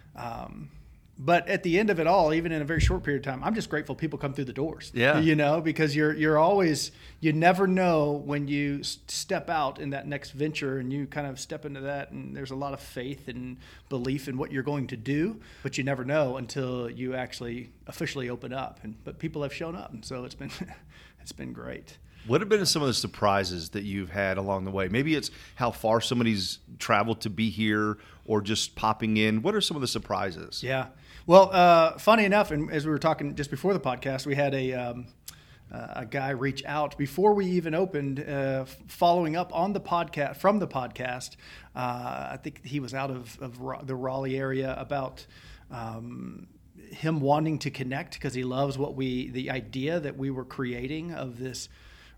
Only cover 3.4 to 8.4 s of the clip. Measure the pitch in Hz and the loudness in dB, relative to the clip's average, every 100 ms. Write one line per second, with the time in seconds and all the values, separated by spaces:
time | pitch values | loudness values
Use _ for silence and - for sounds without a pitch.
3.4 | 143 220 - 151 147 131 160 139 143 135 | -2 -2 -2 -4 -4 -4 -4 -4 -4 -4
4.4 | 127 123 151 - - 120 123 151 160 151 | -6 -4 -4 -6 -6 4 6 6 6 6
5.4 | 147 160 160 156 156 147 151 151 151 151 | 4 4 2 2 2 4 2 4 4 6
6.4 | 165 202 170 139 - - - - 160 156 | 6 6 4 2 -2 -10 -20 -2 0 4
7.4 | 170 185 196 185 180 160 147 147 139 147 | 6 6 4 4 4 4 4 0 -2 -2